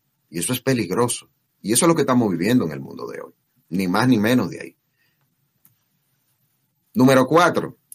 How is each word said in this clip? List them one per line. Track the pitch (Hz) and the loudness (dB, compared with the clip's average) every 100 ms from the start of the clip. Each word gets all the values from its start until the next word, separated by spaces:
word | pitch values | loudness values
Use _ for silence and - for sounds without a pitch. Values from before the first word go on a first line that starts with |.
| _ _ _ | _ _ _
Y | 87 | -10
eso | 82 | -6
es | 123 | -4
peligroso. | - 127 87 107 120 - - _ _ _ | -2 -2 -2 -2 -2 -4 -14 _ _ _
Y | 95 | -4
eso | 117 | 0
es | 151 | 2
lo | |
que | 165 | 2
estamos | - 123 110 | 2 2 0
viviendo | 82 95 127 | 0 0 0
en | 85 | 0
el | 71 | -8
mundo | 67 - 58 | -14 -14 -14
de | - | -14
hoy. | - _ _ _ - | -18 _ _ _ -8
Ni | 87 92 | -4 -2
más | 104 127 | 0 2
ni | 113 | 2
menos | 107 123 87 | 2 0 -2
de | - | -8
ahí. | - _ _ _ _ _ _ _ _ _ _ _ _ _ _ _ _ _ _ _ _ _ _ | -16 _ _ _ _ _ _ _ _ _ _ _ _ _ _ _ _ _ _ _ _ _ _
Número | 107 131 131 131 | 2 4 4 4
cuatro, | 160 175 107 - - _ | 4 2 0 -6 -12 _